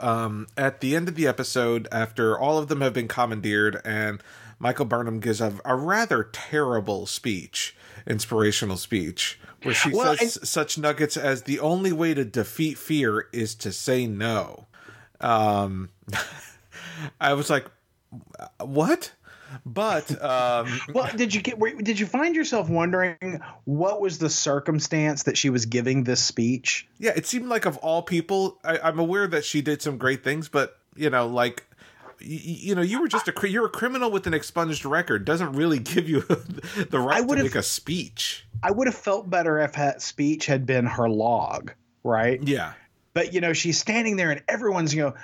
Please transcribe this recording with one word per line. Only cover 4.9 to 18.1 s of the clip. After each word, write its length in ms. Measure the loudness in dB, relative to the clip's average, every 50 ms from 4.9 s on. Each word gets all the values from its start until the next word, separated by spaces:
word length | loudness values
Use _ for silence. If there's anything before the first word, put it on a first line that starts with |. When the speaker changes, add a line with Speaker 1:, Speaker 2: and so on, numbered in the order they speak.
| 0 -2 0 -2 -4 -4
Speaker 1:
gives 200 | -2 -2 0 0
a, 140 | 0 -2 -2 -4 -2
a 120 | 0 0
rather 480 | 0 2 0 0 0 2 2 0 0 0
terrible 840 | -2 -8 -14 -10 -2 0 0 2 2 0 0 0 0 -2 -4 -2
speech, 680 | -6 -8 -6 -4 -4 -4 -4 -6 -8 -6 -6 -6 -6 -8 _ -20 -20 -20 -16 -6
inspirational 680 | -4 -4 -2 -2 0 2 4 4 4 4 2 -2 -2 -4
speech, 640 | -4 -4 -2 0 0 0 -2 -4 -4 -4 -4 -4 -8 -16 -20 -20 _ -4
where 100 | -2 0
she 200 | 2 2 2 2
Speaker 2:
Well, 200 | 2 4 4 4 4
Speaker 1:
says 180 | 2 0 0
Speaker 2:
and 100 | -4 -6
Speaker 1:
such 300 | -2 0 0 0 0 -2
nuggets 400 | 0 0 0 2 2 0 0 0
as, 280 | 0 0 0 0 0 -2
"The 140 | -4 -4 0
only 320 | 2 2 2 2 2 0
way 220 | 0 2 2 2 2
to 100 | 2 0
defeat 500 | -2 0 -2 -2 -2 -2 -2 -2 -2 -2
fear 520 | -4 -4 -2 0 2 2 2 2 0 -2 -4 -4
is 220 | -4 -4 -4 -4
to 180 | -8 -8 -8 -8
say 340 | -6 -2 0 2 2 2
no." 600 | 0 -2 -2 0 0 0 0 -2 -2 -8 -16 -20 _ _ -20 -20 -20 -20 -20 -20 _ _ -4 2
Um, 680 | 4 4 6 6 4 4 4 2 0 -2 -4 -6 -8 _ _ _ -6 -4 -4 -4 -6 -10 -16 -18 -20 -20
<laughs> 680 | -20 _ _ -20 -16 -16 -14 -12 -12 -12 -12 -8 0
I 120 | 2 2 2
was 160 | 2 2 2
like, 160 | 2 0 0 -2 _ _ _ _ _ _ _ _